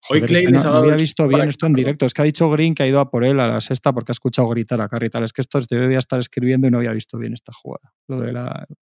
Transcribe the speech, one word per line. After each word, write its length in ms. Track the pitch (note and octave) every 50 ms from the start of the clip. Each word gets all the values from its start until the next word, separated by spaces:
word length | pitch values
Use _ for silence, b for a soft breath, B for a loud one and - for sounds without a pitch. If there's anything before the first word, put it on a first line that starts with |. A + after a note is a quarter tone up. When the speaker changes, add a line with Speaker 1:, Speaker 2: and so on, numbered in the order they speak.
| _
Speaker 1:
Hoy 120 | - C#3+ D#3
Speaker 2:
Joder, 60 | - -
Speaker 1:
Klay 120 | F3 F3 F3+
Speaker 2:
es 20 |
que 40 | F3+ C3
Speaker 1:
les 100 | C3+ E3+
Speaker 2:
no, 60 | D#3
Speaker 1:
ha 20 |
Speaker 2:
no 20 | D3
Speaker 1:
dado 80 | D#3 D#3
Speaker 2:
había 120 | D3+ D3+
Speaker 1:
el 60 | D#3
Speaker 2:
visto 220 | D#3+ D3+ - - D#3
Speaker 1:
chute 60 | C#3
Speaker 2:
bien 100 | C3+ D3
Speaker 1:
para 100 | D3 D3
Speaker 2:
esto 160 | C#3 - -
en 60 | D#3+ D3+
Speaker 1:
quitarlo. 120 | C3 B2+
Speaker 2:
directo. 180 | C3 D3 D3 C#3+
Es 80 | B2 -
que 80 | -
ha 40 | D3
dicho 240 | D3+ D3 - E3 D#3
Green 240 | D3 D3+ D#3+ E3 D#3+
que 80 | - C#3
ha 40 |
ido 120 | C3 C3+ C#3
a 80 | C#3 C#3
por 160 | - A#2+ A#2+
él 140 | C3 C#3 C#3
a 80 | B2+
la 120 | A#2 A2+ A2+
sexta 320 | - - B2+ B2 _ D3
porque 200 | C3 B2+ A2+ -
ha 20 | A#2+
escuchado 340 | - _ C3 - - B2+ A2+
gritar 300 | A#2 A#2 A2+ - B2+ A2+
a 80 | G#2+
Curry 200 | G#2+ - A#2 A#2
y 20 | A2+
tal. 140 | - A#2 A2+
Es 100 | A2 -
que 80 | -
esto 180 | C3 _ - C#3+ A#2+ -
debía 300 | B2 A#2+ B2+ C3 C3 C3
estar 200 | B2 _ - B2+
escribiendo 480 | A#2+ - - - B2 B2 C3 C3 C3
y 40 | C3
no 60 | A#2+
había 140 | A#2+ A#2+ A#2 A2
visto 240 | A2 - _ -
bien 160 | A#2 A#2 A#2 A#2
esta 180 | A2+ _ - A#2
jugada. 380 | - _ - - - _ _ _ _ _
Lo 120 | _ C3+ B2+
de 120 | A#2 A#2
la 340 | A#2+ B2 A#2+ B2 - - - _ D3+ _